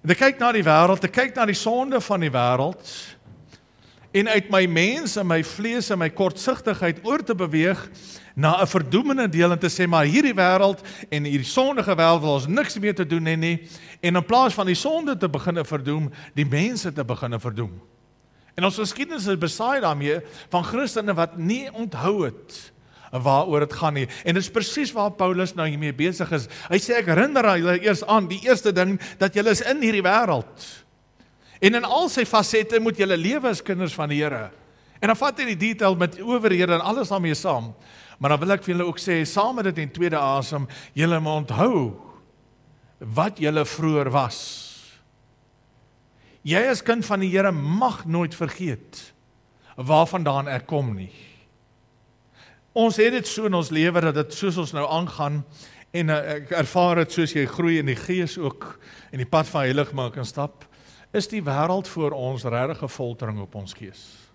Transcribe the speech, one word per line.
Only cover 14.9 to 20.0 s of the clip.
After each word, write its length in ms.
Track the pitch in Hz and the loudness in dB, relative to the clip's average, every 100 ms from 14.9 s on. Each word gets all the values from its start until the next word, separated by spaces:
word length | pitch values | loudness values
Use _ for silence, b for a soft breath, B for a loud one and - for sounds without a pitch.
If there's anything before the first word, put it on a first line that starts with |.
| 320 302 226 | -2 -2 -2
te 120 | 180 | -2
beginne 360 | 143 180 170 143 | -2 -2 -4 -4
verdoem, 460 | 151 131 151 147 B B 143 | -4 -2 -2 -4 B B -2
die 100 | 143 | 0
mense 480 | 143 208 233 180 | 2 0 -2 -6
te 100 | 147 | -6
beginne 360 | 120 117 123 117 | -6 -4 -4 -6
verdoem. 420 | 120 107 107 87 - _ _ _ b b b - | -6 -6 -8 -10 -20 _ _ _ b b b -2
En 80 | |
ons 120 | 185 196 | -2 0
geskiedenis 520 | 202 - 294 320 196 | -6 -6 -8 -4 -2
is 100 | 190 | 0
besaai 440 | 165 - 226 269 | -2 -2 -2 0
daarmee 400 | 190 147 | 0 0